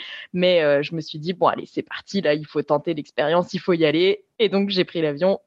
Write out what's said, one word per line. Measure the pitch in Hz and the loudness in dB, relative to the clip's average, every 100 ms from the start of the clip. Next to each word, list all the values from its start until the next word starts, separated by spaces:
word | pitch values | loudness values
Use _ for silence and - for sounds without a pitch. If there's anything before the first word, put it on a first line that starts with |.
| - - - | -6 -16 -8
Mais, | 180 180 180 | 0 4 4
euh, | 151 143 | 4 2
je | 147 | 0
me | 160 | -6
suis | 156 160 | -8 -8
dit, « | 156 | -6
Bon, | 180 151 | 0 0
allez, | - - | 0 -4
c'est | - | -8
parti, | - - - 196 | -8 -10 -6 -2
là, | 160 | 0
il | 151 151 | 0 -2
faut | 151 | -6
tenter | 143 147 160 | 0 0 0
l'expérience, | 156 143 - 151 170 170 | -6 -6 -4 0 0 0
il | 180 | -4
faut | - | -2
y | 170 | 2
aller. » | 156 156 185 202 _ - | 2 4 2 0 _ -2
Et | 208 | 0
donc, | 196 196 | 2 0
j'ai | 190 | 0
pris | 175 175 | -2 0
l'avion, | 156 143 185 196 | -2 0 0 0